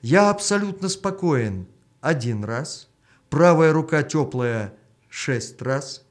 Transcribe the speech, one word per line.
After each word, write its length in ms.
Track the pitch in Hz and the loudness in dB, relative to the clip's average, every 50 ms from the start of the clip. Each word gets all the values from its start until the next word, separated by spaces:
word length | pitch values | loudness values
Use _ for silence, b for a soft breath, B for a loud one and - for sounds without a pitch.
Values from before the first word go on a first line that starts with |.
«Я 280 | - 117 139 190 208 202 | 0 4 4 6 6 4
абсолютно 580 | 202 202 - - 202 202 202 202 190 190 190 190 | 4 0 -2 -2 0 0 0 -2 -6 -6 -6 -6
спокоен» — 800 | 185 - - 202 190 196 - 175 151 127 113 107 98 92 90 - _ _ _ _ _ _ | -6 -4 -6 -6 -6 -2 0 0 2 2 0 -2 -6 -8 -10 -14 _ _ _ _ _ _
один 460 | - 139 165 143 117 120 117 104 104 | -2 -2 -2 -2 -2 -4 -4 -4 -4
раз. 420 | 104 113 120 147 - - - - _ _ b b b b b b _ | -6 -6 -6 -8 -8 -12 -16 -18 _ _ b b b b b b _
«Правая 440 | - 151 170 180 170 160 160 160 156 | 2 4 6 6 6 6 6 4 4
рука 300 | 160 156 160 - 156 139 | 2 0 0 0 -2 -2
тёплая» — 720 | - - 156 143 131 - 127 123 120 117 113 107 98 - _ _ _ _ _ _ _ | 0 -2 -2 -2 -2 -2 -4 -2 -2 -2 -4 -6 -8 -12 _ _ _ _ _ _ _
шесть 520 | - - - - 131 117 - - - - | -14 -10 -4 -4 -4 -4 -4 -8 -14 -10
раз. 440 | - 123 135 139 - - - - _ _ | -6 -4 -4 -4 -4 -8 -14 -16 _ _